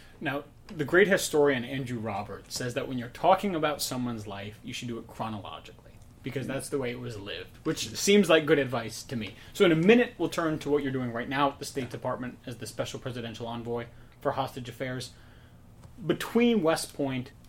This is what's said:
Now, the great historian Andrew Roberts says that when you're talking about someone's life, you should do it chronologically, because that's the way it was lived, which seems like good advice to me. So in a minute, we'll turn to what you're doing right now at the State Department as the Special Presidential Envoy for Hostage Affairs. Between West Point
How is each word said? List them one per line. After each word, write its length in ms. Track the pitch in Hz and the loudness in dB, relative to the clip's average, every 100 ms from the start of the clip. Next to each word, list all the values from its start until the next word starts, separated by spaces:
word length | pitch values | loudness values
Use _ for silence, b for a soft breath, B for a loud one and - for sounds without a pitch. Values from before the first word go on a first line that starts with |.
| B B | B B
Now, 240 | 147 143 - - - | -4 -4 -8 -20 -14
the 100 | 165 | -6
great 220 | 139 175 190 | 4 6 6
historian 580 | 196 - 151 143 127 | 4 4 4 6 4
Andrew 340 | 120 135 123 120 | -2 -6 -4 -4
Roberts 580 | 110 101 104 98 - - | -4 -6 -6 -12 -10 -6
says 180 | 123 | -4
that 140 | 127 135 | -4 -4
when 100 | 127 | -6
you're 100 | 120 | -8
talking 460 | - 170 190 202 | 0 4 4 4
about 280 | 160 151 143 | 0 -2 -2
someone's 440 | - 131 123 113 104 | -4 -4 -4 -6 -8
life, 320 | 98 104 107 | -10 -10 -12
you 80 | 127 | -12
should 160 | 120 120 | -10 -8
do 100 | 110 | -8
it 80 | - | -10
chronologically, 880 | - 113 104 80 80 - - - - - - | -8 -8 -6 -10 -14 -16 -20 -20 -20 -20 -12
because 240 | 131 131 110 | -8 -6 -4
that's 220 | 135 - | -6 -4
the 100 | 143 | -4
way 120 | 120 | -4
it 100 | 123 | -6
was 180 | 123 104 | -8 -10
lived, 400 | 98 85 90 - | -8 -10 -10 -8
which 260 | 156 147 107 | -4 -4 -4
seems 380 | 107 202 208 170 | -2 4 6 8
like 180 | 165 151 | 6 6
good 120 | 143 | 4
advice 440 | 131 123 110 - | 4 -4 -6 -10
to 140 | - 120 | -8 -6
me. 180 | 107 B B | -6 B B
So 120 | - | 4
in 80 | 185 | 6
a 40 | 160 | 6
minute, 380 | 185 240 240 - | 8 8 6 0
we'll 120 | 165 | -2
turn 300 | - 160 156 | 0 0 -2
to 100 | 143 | 0
what 120 | 147 | 0
you're 100 | 139 | 0
doing 200 | 131 123 | -4 -4
right 160 | 117 123 | -6 -4
now 200 | 139 139 | 2 0
at 100 | - | 0
the 60 | |
State 260 | - 135 123 | -8 -6 -6
Department 480 | 123 127 - 123 - 131 | -6 -6 -6 -8 -10 -14
as 100 | 117 | -12
the 100 | 110 | -10
Special 320 | - 120 127 | -6 -6 -6
Presidential 480 | 131 120 113 107 117 | -8 -8 -8 -8 -8
Envoy 400 | 117 117 120 117 B B B | -6 -4 -6 -6 B B B
for 120 | 143 | -2
Hostage 360 | 139 127 131 120 | -2 -4 -6 -12
Affairs. 420 | - 131 127 - B B B B B B - - - 160 | -8 -8 -6 -10 B B B B B B -20 -20 -12 -4
Between 560 | - - 226 240 220 | -4 0 4 6 6
West 320 | 160 156 - | 4 2 -2
Point 380 | - 135 127 127 - | -4 -2 -2 -8 -16